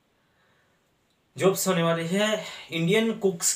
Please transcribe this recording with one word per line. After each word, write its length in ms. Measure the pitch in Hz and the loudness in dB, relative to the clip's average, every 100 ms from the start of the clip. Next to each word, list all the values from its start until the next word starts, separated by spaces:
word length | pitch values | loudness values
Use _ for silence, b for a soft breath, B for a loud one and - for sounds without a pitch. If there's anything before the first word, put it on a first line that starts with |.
| _ _ _ _ _ _ _ _ _ _ _ _ _ 135 | _ _ _ _ _ _ _ _ _ _ _ _ _ 0
जॉब्स 300 | 185 190 190 | 2 2 0
होने 140 | 180 | 0
वाली 240 | 165 165 165 | 0 0 -2
है 380 | 190 214 220 B B B | 0 0 0 B B B
इंडियन 400 | 165 165 220 226 220 | -2 2 2 2 0
कुक्स 340 | 196 175 - | -2 0 -2